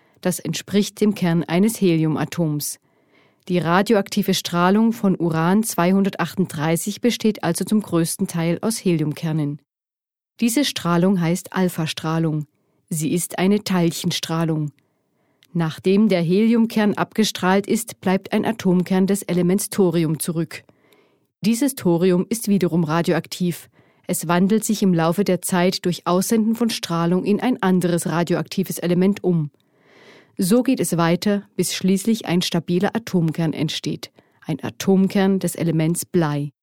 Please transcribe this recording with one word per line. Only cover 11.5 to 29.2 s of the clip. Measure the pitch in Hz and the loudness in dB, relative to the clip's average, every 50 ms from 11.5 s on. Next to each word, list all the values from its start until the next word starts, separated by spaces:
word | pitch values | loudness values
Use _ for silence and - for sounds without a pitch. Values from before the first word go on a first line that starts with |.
| - | -2
Alpha-Strahlung. | 185 185 180 - 175 160 - - - - 160 160 165 165 160 156 151 147 - _ _ _ _ _ _ _ | 0 0 0 0 -2 -4 -4 -6 -6 -4 -2 -2 0 0 0 -2 -4 -6 -8 _ _ _ _ _ _ _
Sie | - 175 151 160 - | -8 -6 -4 -2 -2
ist | - 175 - - - - | -2 -2 -4 -4 -4 0
eine | 180 190 208 202 - | 2 2 2 0 0
Teilchenstrahlung. | - 190 180 170 170 - - - 170 - - - - 165 165 165 160 160 156 147 147 - _ _ _ _ _ _ _ _ _ _ _ _ _ _ _ - | 0 0 2 2 0 0 -2 -4 -4 -4 -4 -4 -4 -2 -2 -2 -2 -2 -2 -4 -6 -8 _ _ _ _ _ _ _ _ _ _ _ _ _ _ _ -4
Nachdem | 170 165 156 - - - 190 196 202 220 | -2 -2 -2 -4 -2 0 2 4 4 4
der | 208 190 170 | 4 2 2
Heliumkern | 170 160 185 202 226 226 240 226 226 226 - 220 208 208 - | 2 2 2 2 4 4 4 2 2 0 0 0 0 0 0
abgestrahlt | - 170 - - - 214 - - - 185 180 190 202 196 | -2 -4 -2 0 -2 -2 -2 -2 0 2 2 2 2 2
ist, | - 226 220 - - - - | 0 -2 -2 -4 -6 -12 -4
bleibt | - 190 185 190 190 - | 0 0 0 0 0 -2
ein | - 220 - | -2 -2 0
Atomkern | - 226 - - 190 180 180 170 - 190 185 196 | -2 -4 -2 0 2 2 2 2 2 2 2 2
des | 185 202 202 - | 2 0 -2 -2
Elements | - 175 180 175 175 190 202 - - | -2 -2 0 2 2 2 0 -2 -2
Thorium | - 208 190 175 160 170 160 156 160 - | 0 2 2 2 2 2 0 0 -2 -2
zurück. | - - 156 165 160 - - - - _ _ _ _ _ _ _ _ _ _ _ _ _ _ _ | -4 -4 -4 -4 -6 -6 -8 -14 -20 _ _ _ _ _ _ _ _ _ _ _ _ _ _ _
Dieses | - 214 233 226 285 262 269 | 0 0 0 2 0 -2 -2
Thorium | - - 180 170 160 180 190 180 180 185 - | 0 0 2 2 4 4 4 2 2 0 -2
ist | 233 - - | -4 -4 0
wiederum | 208 202 180 185 170 156 180 160 | 0 2 2 2 2 2 0 0
radioaktiv. | 151 156 170 165 180 160 165 - - - - 180 175 - - - - _ _ _ _ _ _ _ | 2 0 0 0 0 0 0 -2 -4 -6 -4 -2 -2 -4 -6 -10 -20 _ _ _ _ _ _ _
Es | - 180 - - | -6 -6 -4 -2
wandelt | 156 175 175 196 185 220 220 - | 0 2 2 2 2 2 0 0
sich | - 208 - 208 | -2 -2 0 2
im | 190 175 | 2 2
Laufe | 165 160 170 170 202 202 | 2 2 2 0 0 0
der | 196 180 175 | 0 0 -2
Zeit | - - 190 175 175 190 180 - - | -2 -2 0 2 2 2 0 -2 -2
durch | 180 165 - - | -4 -4 -2 -2
Aussenden | 175 180 185 190 - 233 226 208 226 226 | 0 0 0 0 0 0 0 2 0 0
von | - 240 220 | 0 -2 -2
Strahlung | - - - - 170 165 170 170 180 185 - | -2 -4 -6 -4 -2 0 0 0 0 0 2
in | 185 208 - | 0 0 0
ein | - 254 247 - 196 | 0 -2 -2 0 2
anderes | 185 185 180 175 170 170 165 - | 2 2 2 2 0 0 -2 -2
radioaktives | 165 156 170 170 - 175 156 160 - - 196 170 - 156 | -2 -2 -2 0 0 0 -2 -2 -4 -4 -4 -4 -4 -6
Element | - - 175 180 180 185 202 202 - | -4 -2 0 2 2 2 2 0 0